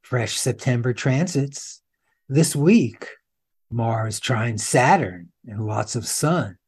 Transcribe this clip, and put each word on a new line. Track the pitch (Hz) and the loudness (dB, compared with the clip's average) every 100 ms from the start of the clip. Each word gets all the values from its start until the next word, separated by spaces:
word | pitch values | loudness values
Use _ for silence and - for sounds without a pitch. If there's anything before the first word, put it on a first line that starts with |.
fresh | - 127 107 - | -4 -2 -2 -2
September | - 117 - 120 120 | -4 -2 0 0 0
transits. | 120 139 131 180 139 139 - - - _ _ _ _ _ | -2 0 0 0 -2 -4 -6 -18 -20 _ _ _ _ _
This | 139 147 | 2 2
week, | 147 151 226 127 - - - _ _ _ _ _ | 2 6 6 4 -4 -18 -18 _ _ _ _ _
Mars | 117 113 113 110 107 | -4 -2 0 -2 -4
trine | - 120 117 107 | -2 -2 -2 -4
Saturn | - 135 127 190 107 87 85 _ | 0 4 6 4 2 -6 -18 _
and | - 107 107 | -14 -8 -4
lots | 110 107 127 | -4 -4 -6
of | 104 | -6
sun. | - 147 170 107 92 | -2 0 0 -2 -8